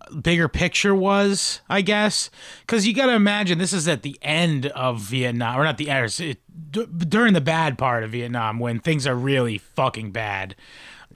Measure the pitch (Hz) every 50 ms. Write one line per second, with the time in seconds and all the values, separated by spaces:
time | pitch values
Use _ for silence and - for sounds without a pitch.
0 | - - - 151 - 165 175 170 165 - - - 180 170 - - - 202 196 190
1 | 185 196 196 202 202 202 196 - - - - - - - - 202 190 196 208 208
2 | 214 208 - - - - _ - - - - - _ - 226 220 190 233 202 254
3 | 269 254 240 220 202 208 208 208 202 180 175 160 190 - 190 175 147 165 151 120
4 | - 143 139 - - 147 156 165 175 165 151 135 127 143 - 139 127 131 120 110
5 | 101 98 127 131 123 123 117 120 120 113 123 131 151 160 131 - 151 147 139 135
6 | 117 104 - - 175 156 123 - _ _ - 165 160 151 143 214 233 - 170 165
7 | 175 147 202 220 240 220 190 165 131 165 160 165 160 151 123 - 135 127 120 117
8 | 110 110 113 120 120 120 120 120 113 110 110 117 120 120 117 113 - 165 156 143
9 | 127 143 127 123 127 139 139 127 123 117 107 98 - - - - 131 127 - 113
10 | 110 101 92 117 110 104 98 95 95 95 - _ - - - - - - - -
11 | - - -